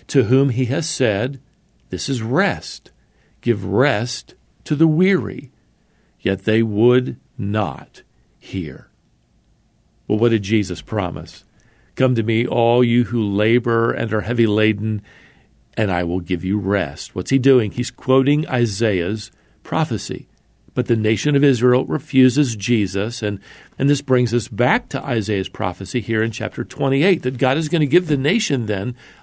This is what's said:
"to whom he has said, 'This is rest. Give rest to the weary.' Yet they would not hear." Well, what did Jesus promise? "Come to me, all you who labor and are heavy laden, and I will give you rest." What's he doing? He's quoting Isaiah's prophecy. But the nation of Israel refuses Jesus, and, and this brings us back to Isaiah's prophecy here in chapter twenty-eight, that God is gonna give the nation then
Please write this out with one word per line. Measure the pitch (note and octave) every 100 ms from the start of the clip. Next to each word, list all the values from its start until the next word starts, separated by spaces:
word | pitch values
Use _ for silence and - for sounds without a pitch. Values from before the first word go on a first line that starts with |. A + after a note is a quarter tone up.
| -
"to | C#3
whom | G#2+ C3 C#3
he | A#2 A#2+
has | D#3+ D#3+
said, | - A#2+ G2+ C3 C#3 _ _ _ _ _
'This | F2+ -
is | B2
rest. | A2+ D3 G3 D#2+ - - - _ _ _ _ _
Give | A#2+ G#2
rest | F#2+ G2+ C#3+ G#2+ B2 - - - _ _
to | - D3
the | D#3+
weary.' | D#3 F#3+ F3+ G2 F#2+ B2 _ _ _ _ _ _ _
Yet | F#2+ F#2+
they | - A2
would | A2+ G#2 A#2+ B2+ B2+ B2 _ -
not | G2+ G#2+ F2 C2+ - - - _ _ _
hear." | - F#2+ D2+ C2 - _ _ _ _ _ _ _ _ _ _ _ -
Well, | G#2+
what | A#2
did | A2
Jesus | G2 A2 F#2+ F2
promise? | - G#2+ F2+ F2 E2 - _ _ _ _ _ -
"Come | C3
to | A#2
me, | G#2+ A2+ B2
all | A#2+ A#2 B2
you | A#2+ A#2+ G2+
who | A#2+
labor | G#2 G2+ A2 A#2+ A#2 A#2 A#2
and | A#2+ A2+
are | G#2+
heavy | G2+ A#2+ A2
laden, | G#2+ G#2+ G#2 A2 G#2 - - - _ _ _ _ -
and | G#2
I | F2+
will | E2+ F#2
give | E2+ F2
you | F#2 G2+
rest." | F#2+ G2+ D2 C#2+ - F#2
What's | -
he | C3+
doing? | C3 B2+ G#2+
He's | - B2
quoting | - - C3+ C3+ D3 D#3+
Isaiah's | B2 A#2 G2 A2+ F#2+ F2 A2 - _ _ _
prophecy. | - E3 D#3+ A2 - F#2+ - _ _ _ _ -
But | A2
the |
nation | A2+ G#2+ A2 D3
of | C#3+
Israel | C#3+ A#2 B2 B2 -
refuses | D3+ - C3 B2+ B2+ C3+
Jesus, | A2 G2 A#2 F#2+ G2 A2 A#2+
and, | G#2 G2+ - - - -
and | C#3
this | C#3+
brings | - B2+ A#2
us | A#2 -
back | G#2 B2 A3+ -
to | C3+
Isaiah's | C#3+ A#2 G2+ G2 F#2
prophecy | - G2+ - F#2+ A#2+
here | G#2 A2
in | A2+
chapter | - G#2+ -
twenty-eight, | A2 - C#3 C#3 F#3+ F3
that | B2+ B2+
God | C3 D3
is | D3+
gonna | E3
give | C#3+ F3 E3
the | C3+
nation | C#3+ A3 - C3+ G#2
then | G2 A#2+ B2 - -